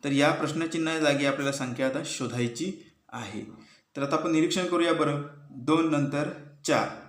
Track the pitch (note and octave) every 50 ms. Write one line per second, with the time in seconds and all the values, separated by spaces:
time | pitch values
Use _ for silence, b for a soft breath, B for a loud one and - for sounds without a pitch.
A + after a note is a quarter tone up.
0 | - C#3+ C#3 C#3 C#3+ D3+ D#3+ D3 - C#3+ D3 D#3+ E3 D#3+ D#3+ E3 D#3+ D#3+ D#3+ D#3+
1 | D#3 D3 C#3 C#3 C#3+ C#3 C3+ C#3 C#3 C#3 C#3 - C3+ B2 A#2+ B2 C3 C3 C3 D3
2 | D#3+ - - - C3+ A#2 A#2 B2 A#2+ A#2 A#2 - D#3+ F#3+ - - - - _ _
3 | _ _ - A#2 A#2 G2 G2+ G#2+ G#2+ G#2+ - B B B B B B B _ C#3
4 | C#3 C#3 D#3+ D#3 D#3 E3+ E3 D#3 D#3 F3 - F#3+ F3+ E3+ F3 E3+ E3+ E3+ D#3+ D3+
5 | D#3 D3 C#3+ C#3+ C#3+ - - - - - - - A#2+ C#3 D#3 E3 E3 D#3+ D3+ C#3+
6 | C#3 C#3 C#3 C#3+ - F#3+ F#3 - - - - - _ - D3 A#2 - - - -
7 | -